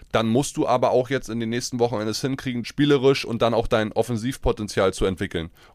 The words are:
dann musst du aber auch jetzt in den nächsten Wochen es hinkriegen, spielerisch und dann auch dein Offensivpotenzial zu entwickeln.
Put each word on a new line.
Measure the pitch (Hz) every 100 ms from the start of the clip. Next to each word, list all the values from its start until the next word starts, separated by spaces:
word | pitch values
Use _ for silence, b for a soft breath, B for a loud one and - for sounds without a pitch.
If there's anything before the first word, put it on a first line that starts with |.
| B
dann | 113 113
musst | 120 143 156
du | 139
aber | 123 120
auch | 120 123
jetzt | 131 -
in | 117
den | 113
nächsten | 120 - 120
Wochen | 117 107
es | 110 107
hinkriegen, | 131 135 135 120 107
spielerisch | - 147 139 135 139
und | - 117
dann | 117
auch | 113 -
dein | 110 107
Offensivpotenzial | - 113 113 120 - 127 107 104 113 98
zu | - 98
entwickeln. | 92 98 85 82 b b